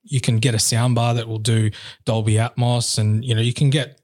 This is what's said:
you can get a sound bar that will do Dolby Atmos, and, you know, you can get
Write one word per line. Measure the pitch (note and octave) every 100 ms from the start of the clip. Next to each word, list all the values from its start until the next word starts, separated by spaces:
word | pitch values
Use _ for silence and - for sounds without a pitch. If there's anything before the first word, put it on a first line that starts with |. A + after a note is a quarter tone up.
you | - C3+
can | - A2+
get | B2+ A2
a |
sound | - A#2 B2 A#2+
bar | A#2+
that | A#2 A2+
will | A2
do | G#2+ A2+ A2 - - -
Dolby | - A2+ G#2+
Atmos, | G#2+ A#2 - A#2+ A#2+ - -
and, | G#2+ A2
you | B2
know, | A2
you | A#2
can | - C#3+
get | D3 B2 -